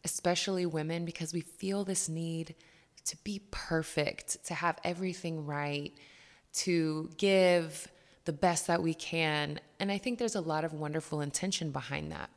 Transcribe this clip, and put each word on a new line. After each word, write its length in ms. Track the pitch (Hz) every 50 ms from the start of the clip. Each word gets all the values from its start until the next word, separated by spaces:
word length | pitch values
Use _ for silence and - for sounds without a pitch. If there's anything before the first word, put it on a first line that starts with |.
| -
especially 600 | 170 - - - 175 175 - - - 190 180 180
women, 400 | 170 160 160 151 156 165 170 175
because 260 | 170 170 - 165 160
we 80 | - 175
feel 440 | 156 - - - - 190 196 202 202
this 260 | 190 190 180 - -
need 460 | 160 165 165 165 165 165 160 160 160 _ - - - - - _ _ - _
to 100 | - - - _
be 160 | 208 208 202 - -
perfect, 920 | - - - - 170 160 160 - - 160 147 - - - - - - - -
to 80 | - 170
have 220 | 156 175 175 156 - -
everything 640 | 175 175 170 190 185 170 - - 170 160 156 151
right, 480 | 143 147 143 147 147 147 143 147 - - - - - - - - - - - _ _ -
to 540 | - - 185 175 165 160 156 156 156 160 - -
give 720 | - 202 196 196 190 185 180 175 175 165 160 131 - - - - - - - - _ _
the 60 | - 156
best 320 | 143 - 180 170 165 -
that 160 | - 170 170
we 100 | 160 165
can. 680 | 160 - - - - 165 160 156 151 151 147 147 147 - - - _ _
And 100 | 196 196
I 60 | 202
think 220 | 196 - 254 247 214
there's 160 | 240 220 -
a 60 | 208
lot 200 | 165 165 156 156
of 120 | 156 165 160
wonderful 480 | 151 156 147 151 160 156 - - 151
intention 480 | 147 143 - - - 190 185 - 165 156
behind 420 | 139 143 123 - 139 - - 156
that. 160 | 156 151 - - _